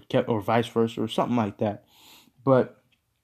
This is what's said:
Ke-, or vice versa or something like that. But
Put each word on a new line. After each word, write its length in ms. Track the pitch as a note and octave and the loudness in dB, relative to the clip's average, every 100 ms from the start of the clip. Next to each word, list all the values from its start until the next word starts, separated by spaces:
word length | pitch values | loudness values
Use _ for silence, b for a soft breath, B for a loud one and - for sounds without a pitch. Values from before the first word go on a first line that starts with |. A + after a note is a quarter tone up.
| - | -2
Ke-, 180 | C3 B2 | -2 0
or 140 | A2+ | -2
vice 260 | F#2+ A2+ A2+ | 0 0 0
versa 360 | - A2+ A2+ | 0 -2 -2
or 60 | A2+ | -6
something 280 | - D#3+ A#2+ | -2 -2 0
like 220 | G#2+ - | -2 -2
that. 260 | A2 G#2 _ b b b b _ | -4 -4 _ b b b b _
But 400 | C#3 C3 A2+ - _ _ _ _ | 2 2 2 -4 _ _ _ _